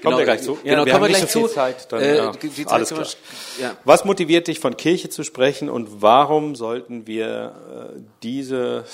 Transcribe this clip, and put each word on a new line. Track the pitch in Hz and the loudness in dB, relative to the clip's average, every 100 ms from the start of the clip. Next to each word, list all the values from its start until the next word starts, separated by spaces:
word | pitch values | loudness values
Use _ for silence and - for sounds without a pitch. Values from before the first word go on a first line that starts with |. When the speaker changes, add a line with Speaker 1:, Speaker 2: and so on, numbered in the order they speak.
Speaker 1:
Genau, | 156 - | 0 2
Speaker 2:
er | |
gleich | 123 110 | 4 2
zu? | 123 151 | -2 -6
Ja, | 131 | 0
Speaker 1:
genau, | 151 127 | 2 4
Speaker 2:
wir | |
Speaker 1:
kommen | |
Speaker 2:
haben | 131 | 4
Speaker 1:
wir | 208 | 6
Speaker 2:
nicht | 190 | 4
Speaker 1:
gleich | 160 | 2
Speaker 2:
so | 233 | 2
viel | 226 | 0
Speaker 1:
zu. | |
Speaker 2:
Zeit, | 147 131 127 - | 0 -2 -4 -8
dann, | 117 | -2
Speaker 1:
Äh, | 139 151 | 2 2
Speaker 2:
ja, | 113 | 0
Speaker 1:
die, | - 151 | -4 -10
die | 135 | -8
Zeit | 147 | -2
Speaker 2:
alles | - - | -2 -2
Speaker 1:
können | 160 | -4
wir | - | -8
Speaker 2:
klar. | - | -12
Speaker 1:
sch-, | - - - - | -18 -18 -14 -10
ja. | 123 98 | -8 -2
Speaker 2:
Was | 127 165 | 4 4
motiviert | 196 185 160 170 170 | 4 -2 2 2 2
dich, | 156 | -4
von | 139 120 | -4 -2
Kirche | 156 180 180 | 0 0 -2
zu | - | -10
sprechen | 147 - 131 139 147 | -10 0 0 0 -6
und | 127 107 104 | -6 -8 2
warum | 104 123 143 156 151 | 6 6 6 2 -2
sollten | 135 113 123 123 120 110 | -6 -6 -6 -8 -14 -8
wir, | 110 110 110 113 110 - 127 120 69 | -6 -6 -6 -10 -14 -18 -16 -16 -18
äh, | 107 _ | -20 _
diese | 113 131 131 131 123 120 117 | -10 -8 -6 -4 -4 -6 -10